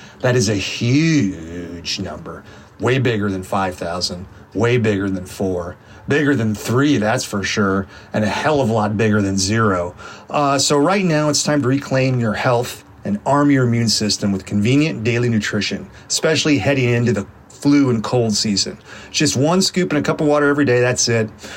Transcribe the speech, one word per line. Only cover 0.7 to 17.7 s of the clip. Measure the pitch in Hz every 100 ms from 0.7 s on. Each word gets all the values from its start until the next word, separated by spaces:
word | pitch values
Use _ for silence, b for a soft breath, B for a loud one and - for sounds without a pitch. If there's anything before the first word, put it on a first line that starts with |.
| - 117 135 165 156 104 85 80 87 87 85 - -
number. | 90 78 82 82 B B B -
Way | 120 131
bigger | 127 110 104
than | 95
five | 92 101 95 87
thousand. | 87 87 87 90 98 B B
Way | 95 117 123
bigger | 110 101 98
than | 95 90
four. | - 98 90 87 87 B B -
Bigger | 151 143 139
than | 110 104
three, | - 117 143 131
that's | 104 123
for | - 101
sure. | 95 - 98 95 95 B B
And | 110 107
a |
hell | - 147 151
of | 113
a |
lot | 110 104 107
bigger | 110 107
than | 101 95
zero. | 95 113 110 92 87 B B B -
Uh, | 147 143 139
so | - 147
right | 147 202 185
now, | 151 151
it's | 139
time | - 147
to | 127
reclaim | 139 - 131 131 127
your | 113
health | 98 131 120 120 - - - 107
and | 101 -
arm | 143 143
your | 139
immune | 127 117 117
system | - 107 - 104
with | 98 -
convenient | 104 104 139 160 135 110
daily | 117 123
nutrition, | 113 - 107 98 90 - B B
especially | - 160 156 160 143
heading | 131 139 120
into | 120 120
the | 101 98 - -
flu | - 143